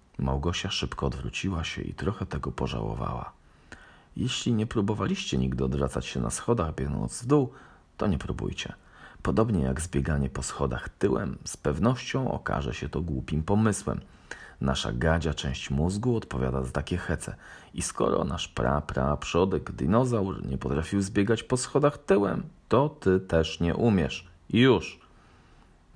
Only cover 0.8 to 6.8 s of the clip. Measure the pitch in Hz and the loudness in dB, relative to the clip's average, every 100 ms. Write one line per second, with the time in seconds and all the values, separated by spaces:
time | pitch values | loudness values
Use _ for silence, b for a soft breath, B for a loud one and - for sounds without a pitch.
0.8 | - - 69 65 62 - 95 85 80 - | -4 -2 -2 -2 -6 -4 -2 -2 -4 -6
1.8 | - - 78 - 95 73 65 - 64 62 | -8 -4 -4 -4 -6 -6 -6 -4 -4 -2
2.8 | 53 53 50 - - - B B B B | -4 -4 -4 -6 -8 -14 B B B B
3.8 | B B B - 123 - 127 113 110 113 | B B B -4 -2 0 0 2 2 0
4.8 | 101 104 98 196 - 65 65 64 65 69 | 0 0 0 -2 -2 0 0 0 0 0
5.8 | 69 67 - 65 58 - - 117 80 - | 0 -2 -4 -4 -4 -4 0 0 0 -2